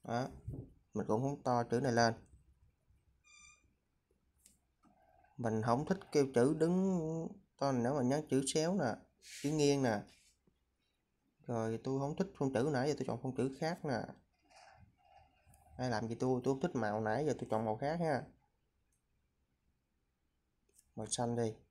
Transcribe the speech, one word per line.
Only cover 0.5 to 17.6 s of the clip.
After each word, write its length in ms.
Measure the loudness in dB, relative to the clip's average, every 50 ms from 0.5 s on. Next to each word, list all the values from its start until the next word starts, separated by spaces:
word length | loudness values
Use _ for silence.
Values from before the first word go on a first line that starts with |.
| -10 -10 -12 -14 -18 _ _ _ _
mình 140 | -6 -2
cũng 140 | 0 0 0
muốn 220 | 0 -2 -4 -4 -2
to 200 | 0 0 0 2
chữ 160 | 2 0 0
này 120 | 2 2
lên. 220 | 4 6 4 4 4 -2 -12 -20 -20 -20 _ _ _ _ -20 _ _ _ _ _ _ _ _ _ _ _ _ -20 -20 -20 -20 -20 -20 _ _ _ _ _ _ _ _ _ _ _ _ _ _ _ _ _ _ -20 _ _ _ _ _ _ _ -20 _ _ _ _ _ _ _ _ _
Mình 240 | -4 -2 0 0 0
không 240 | 2 2 2 0 2
thích 140 | -2 -2 -4 -4 0
kêu 160 | 2 2 2 4 4
chữ 200 | 4 4 4 4 2
đứng 680 | 2 2 2 2 2 2 0 0 0 -2 -4 -4 -4 -6 -10 -14 -20 _ _
to 140 | _ 0 0
này 100 | 2 2
nữa, 160 | 2 2 2
mình 120 | 2 2 2
nhấn 180 | 0 0 0
chữ 160 | 0 0 0 0
xéo 280 | 2 0 0 2 2 0
nè, 200 | 0 0 0 -2 -4 -10 _ _ _ -20 -18 -14 -4
chữ 100 | -2 -2
nghiêng 320 | 2 4 4 4 6 4 4
nè. 160 | 2 2 0 -4 -8 -18 -20 _ -20 _ _ _ _ _ _ _ _ _ _ _ _ _ _ _ _ _ _ _ _ _ _ _
Rồi 320 | -4 -2 -2 0 -2 -2 -4 -4
tôi 160 | -4 -2 -2
không 160 | -2 -4 -2
thích 120 | -2 -4 -4 -2
phông 180 | -2 -2 0 2
chữ 160 | 2 2 2 2
nãy 140 | 2 2
giờ 80 | 0 0
tôi 80 | -2 -2
chọn 140 | -4 -4 -4
phông 140 | -4 -6 -2
chữ 220 | -2 -2 -2 -2 -4
khác 260 | -4 -4 -4 -4 -4
nè. 160 | -2 -2 -2 -4 -6 -12 -18 _ _ _ _ _ _ -20 -20 -20 -20 -20 -20 -20 -20 _ _ _ -20 -20 -20 -20 _ _ _ _ -20 -20 _ _ -20 -8
Ai 120 | -6 -4 -2
làm 180 | -2 -2 -2
gì 80 | -4 -4 -2
tôi, 220 | 0 0 0 2 2
tôi 100 | 0 0
không 80 | 0
thích 140 | -2 -2 -2
màu 260 | 0 0 0 0 0
nãy 240 | 0 0 0 0 0
giờ 100 | 0 -2 -2
tôi 80 | -4 -2
chọn 140 | -2 0